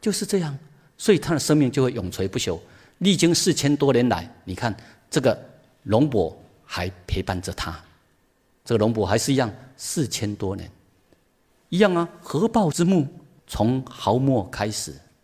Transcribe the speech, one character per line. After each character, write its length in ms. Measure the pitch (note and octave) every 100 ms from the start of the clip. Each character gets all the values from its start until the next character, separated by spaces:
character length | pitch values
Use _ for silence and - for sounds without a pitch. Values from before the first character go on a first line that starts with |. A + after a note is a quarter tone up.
就 100 | -
是 140 | G3+ G#3
这 140 | G3
样， 200 | E3 C#3 - _ _ _
所 180 | - F#3+
以 20 |
他 160 | -
的 60 | D#3+
生 160 | - D3+
命 160 | C#3
就 100 | B2+
会 100 | C3
永 180 | A2 F2+
垂 160 | - F#2+
不 100 | B2
朽。 220 | - E2 - - - _
历 180 | F#3 F3+
经 180 | E3 E3
四 180 | -
千 220 | - C#3+ C#3+
多 160 | C#3
年 160 | A#2+ B2
来， 260 | F2+ F2 - -
你 100 | F#2
看 180 | A#2+ G2 - - _
这 100 | -
个 180 | B2+ G#2+ - - _ _
龙 260 | - G#2+ D3
伯 240 | A#2 E2 - - _
还 260 | _ - F2+ F#2 -
陪 160 | -
伴 200 | F#2 F#2
着 100 | F2
他， 260 | F2 - D#2+ - _ _ _ _ _ _ _
这 120 | - A#2
个 20 |
龙 160 | G#2
伯 120 | A2+ F#2+
还 120 | G#2+
是 160 | -
一 20 | C3+
样 160 | A#2+ F#2+ - -
四 320 | - - C3+
千 260 | - G#2+
多 220 | G#2 G2 F#2+
年， 160 | - - _ _ _ _ _ _ _ _ _
一 120 | F3+
样 140 | G#3 F3
啊， 120 | E3+ -
合 260 | - D3 A3
抱 240 | A#3 F#3+
之 140 | C#3+ F3
木 200 | F#3+ C#3 - - _ _
从 380 | - A2 C3 C3
毫 320 | - - A#2
末 300 | C3+ C3 F2
开 220 | - G#2+
始。 220 | G#2+ - C#2 _ _